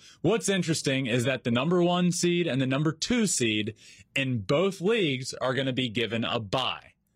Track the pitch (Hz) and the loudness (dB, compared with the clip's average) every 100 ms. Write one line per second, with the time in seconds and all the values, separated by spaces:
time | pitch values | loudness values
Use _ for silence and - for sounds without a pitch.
0 | - - 160 220 - 196 160 156 143 131 | -14 -4 0 0 0 0 0 -2 0 0
1 | 135 123 120 131 123 117 151 180 175 175 | 0 0 0 -2 0 0 2 2 2 2
2 | 180 170 175 175 165 131 131 135 151 - | 2 2 2 2 0 0 0 0 0 -2
3 | - 240 214 - 117 107 104 - - - | 0 0 2 2 0 0 -2 -8 -16 -20
4 | - 139 131 120 92 143 196 185 180 233 | -8 -4 -2 -2 0 2 2 0 0 2
5 | 160 127 131 - 127 131 135 123 127 104 | 0 -2 -6 -4 -2 0 0 -2 -2 0
6 | 113 113 104 117 101 131 117 78 - _ | 0 0 -2 -2 -2 -2 -2 -6 -12 _
7 | _ | _